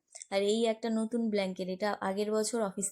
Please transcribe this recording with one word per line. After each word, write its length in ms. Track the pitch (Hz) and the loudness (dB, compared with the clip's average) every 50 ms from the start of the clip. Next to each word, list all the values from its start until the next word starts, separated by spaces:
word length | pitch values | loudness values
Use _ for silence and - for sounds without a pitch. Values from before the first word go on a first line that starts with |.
| _ _ - - - - | _ _ -20 -20 -10 -2
আর 100 | 196 196 | 0 2
এই 180 | 202 202 214 226 233 | 2 4 4 4 2
একটা 240 | 226 220 220 - 233 | 2 0 0 -2 -2
নতুন 320 | 220 220 220 220 - 233 233 220 | 0 0 0 0 0 0 0 2
ব্ল্যাঙ্কেট, 380 | 208 202 196 185 185 180 185 180 | 2 2 0 0 -2 -4 -4 -4
এটা 200 | 185 185 214 208 202 - | -2 -2 0 -2 -2 0
আগের 280 | - 190 190 202 208 208 | -2 -2 0 0 0 2
বছর 280 | 214 214 214 214 - 233 | 2 2 0 0 0 0
অফিস 260 | 214 196 185 208 196 - | -2 -2 -2 -4 -6 -4